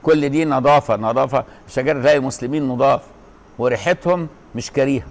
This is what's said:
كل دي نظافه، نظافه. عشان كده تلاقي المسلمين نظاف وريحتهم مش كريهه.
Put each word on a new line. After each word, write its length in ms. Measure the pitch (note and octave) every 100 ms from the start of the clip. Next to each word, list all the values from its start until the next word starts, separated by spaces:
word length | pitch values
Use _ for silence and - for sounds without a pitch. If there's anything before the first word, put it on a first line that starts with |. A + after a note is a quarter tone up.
كل 260 | - D#3 C#3+
دي 160 | D3
نظافه، 520 | D#3+ C3+ C3 D3 - G#2+
نظافه. 480 | A2 A#2+ C3+ C3 - - -
عشان 160 | -
كده 160 | C3 D3
تلاقي 160 | C3 D3+
المسلمين 520 | C3 - B2 D3+ C#3
نظاف 340 | B2 C3+ B2 - - - - - -
وريحتهم 680 | B2 A#2 E3+ F3+ F3 F3+ D#3+ - -
مش 160 | A#2 -
كريهه. 340 | - C3+ C3 -